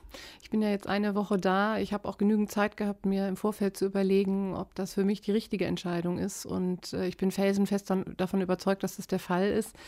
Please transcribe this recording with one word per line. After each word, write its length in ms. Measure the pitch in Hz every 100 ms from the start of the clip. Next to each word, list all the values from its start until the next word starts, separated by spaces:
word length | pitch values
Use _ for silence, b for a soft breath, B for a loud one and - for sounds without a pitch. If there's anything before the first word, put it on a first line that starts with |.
| B B B B
Ich 80 | -
bin 140 | 220
ja 80 | 214
jetzt 160 | 202 -
eine 280 | 202 208
Woche 220 | 202 196 202
da. 420 | 190 190 214 214
Ich 140 | 196
habe 160 | 208 -
auch 80 | -
genügend 340 | 208 214 208
Zeit 280 | 214 208 -
gehabt, 260 | 202 202
mir 240 | 190 196 196
im 80 | 185
Vorfeld 400 | 214 208 196 -
zu 80 |
überlegen, 680 | 196 196 190 190 190 196 190
ob 200 | - 190
das 200 | - 190
für 100 | -
mich 160 | 196 202
die 120 | -
richtige 340 | 214 - 196 170
Entscheidung 520 | 175 175 175 175 175
ist. 280 | 196 - -
Und, 480 | 185 180 180 -
äh, 120 | 185 185
ich 120 | -
bin 140 | 190
felsenfest 580 | 190 196 196 196 202 -
dann, 240 | 190 - -
davon 240 | 185 196
überzeugt, 420 | 180 185 190 196
dass 140 | 185 -
das 120 | -
der 100 | 185
Fall 320 | - 180 202
ist, 240 | 208 - B